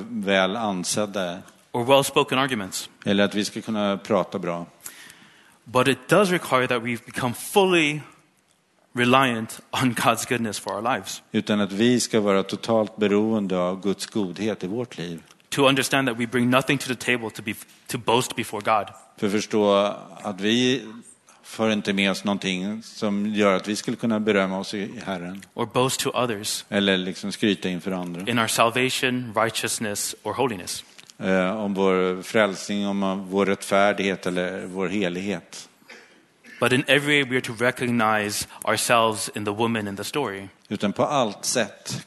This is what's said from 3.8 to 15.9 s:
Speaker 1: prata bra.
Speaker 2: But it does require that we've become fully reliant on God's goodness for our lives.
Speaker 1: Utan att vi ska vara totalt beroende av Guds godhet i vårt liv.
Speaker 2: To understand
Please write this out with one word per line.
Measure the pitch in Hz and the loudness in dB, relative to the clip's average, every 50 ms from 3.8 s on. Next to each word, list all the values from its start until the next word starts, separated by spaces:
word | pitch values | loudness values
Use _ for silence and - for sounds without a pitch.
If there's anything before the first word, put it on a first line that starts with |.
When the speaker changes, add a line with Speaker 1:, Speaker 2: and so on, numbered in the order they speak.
| 104 101 98 | 0 0 0
Speaker 1:
prata | 98 - - 110 92 85 - - 98 | -2 -2 0 2 2 2 0 -4 -6
bra. | 87 87 85 85 85 - - _ - - - - - - - - - - _ _ _ _ _ _ _ | -4 -4 -6 -6 -8 -12 -16 _ -18 -18 -16 -18 -20 -20 -20 -20 -20 -20 _ _ _ _ _ _ _
Speaker 2:
But | - 110 127 127 | -2 2 2 4
it | 135 127 - - - | 4 2 0 2 4
does | 160 190 208 180 | 6 6 6 4
require | 180 160 - - 135 127 127 | 2 0 0 2 2 2 2
that | 123 123 117 | 2 0 -2
we've | 113 123 120 110 - | -2 -4 -6 -6 -8
become | - - - 131 120 113 | -10 -8 -4 -4 -4 -4
fully | - - - - 208 190 190 180 170 156 147 151 151 - - - _ _ _ _ _ _ _ _ _ _ _ _ _ _ _ - | -6 -6 0 4 4 4 6 6 4 4 2 0 -4 -10 -14 -20 _ _ _ _ _ _ _ _ _ _ _ _ _ _ _ -2
reliant | 120 123 123 123 135 135 127 117 110 113 - - - - - | 0 4 6 6 6 6 4 0 -2 -4 -8 -10 -16 -14 -8
on | - - 131 127 113 | -4 0 0 0 0
God's | - - 131 117 113 - - | 2 2 2 2 2 0 -2
goodness | 127 117 117 107 98 - | -2 -2 -2 -4 -4 -6
for | - - 98 | -6 -6 -6
our | 101 | -4
lives. | 110 120 135 98 92 - - - _ _ | -2 -2 -2 -2 -4 -8 -12 -12 _ _
Speaker 1:
Utan | - 110 101 - 107 104 | -2 -2 0 2 2 2
att | 101 92 | 0 0
vi | 98 98 117 123 123 117 | 0 2 4 4 4 4
ska | - - - 110 | 2 2 0 2
vara | 101 104 95 98 92 | 4 4 4 2 2
totalt | - 104 95 - 117 113 110 107 101 - | 0 -4 -6 -2 0 2 2 2 0 -2
beroende | 107 107 98 101 104 107 110 113 107 98 90 92 | 0 0 2 4 4 2 2 0 0 0 0 0
av | 90 90 90 95 95 | 0 0 0 -2 -2
Guds | 95 101 92 - - | -2 -2 -2 -2 -4
godhet | - - 113 98 90 87 90 104 110 98 - 92 | -6 -4 -4 -4 -4 -4 -4 -4 -4 -4 -4 -6
i | |
vårt | 90 104 123 120 - - | -6 -4 -6 -6 -8 -8
liv. | - 85 85 85 80 - - - _ _ - | -10 -8 -8 -8 -12 -14 -18 -20 _ _ -6
Speaker 2:
To | - 139 139 131 | 0 4 4 4
understand | 139 135 123 - | 4 4 2 2